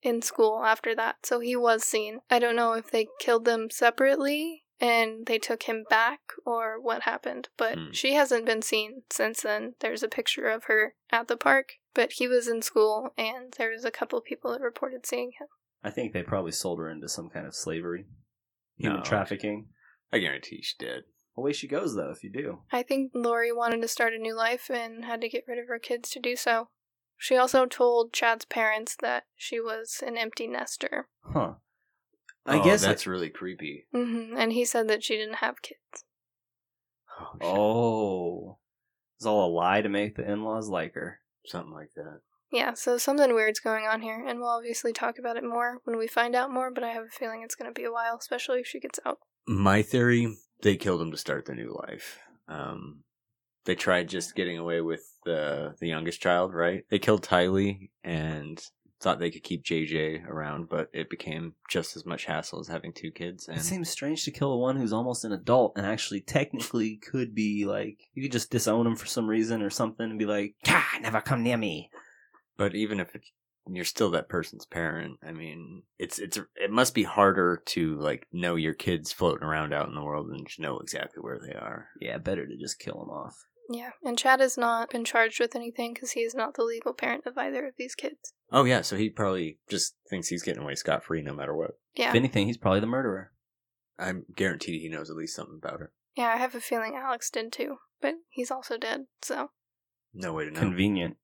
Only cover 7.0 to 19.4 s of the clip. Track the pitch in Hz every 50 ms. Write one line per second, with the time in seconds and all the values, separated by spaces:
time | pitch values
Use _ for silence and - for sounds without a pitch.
7 | - 226 233 - - - 254 254 262 - _ - - 165 165 - 160 156 - -
8 | - 262 277 294 285 269 262 233 226 226 226 220 226 - - 220 214 214 240 269
9 | 226 _ - - 226 220 226 - - 220 208 214 220 233 247 _ - 220 - 220
10 | 262 - - - 233 - - - - 220 220 226 - - 226 214 214 214 - _
11 | _ _ - 233 233 - 240 233 - - 269 269 262 - - _ _ _ _ -
12 | 233 226 - - 247 247 254 247 233 233 233 226 226 - - 233 214 214 214 214
13 | 247 254 - - 226 220 240 254 247 254 247 - 233 226 226 226 240 240 226 -
14 | - - - 240 226 - 320 - - 254 233 254 277 240 233 - - 262 254 247
15 | 247 - - 247 240 247 254 - 285 294 _ _ _ _ _ _ _ 104 - -
16 | 123 110 - 90 87 - - 98 90 82 82 - - 92 87 85 82 80 80 78
17 | - - - - 82 82 - 80 76 69 - - - 82 80 82 85 87 87 90
18 | 104 - - - _ _ _ _ _ _ _ _ _ _ _ _ - - - -
19 | - - 107 104 95 - 104 98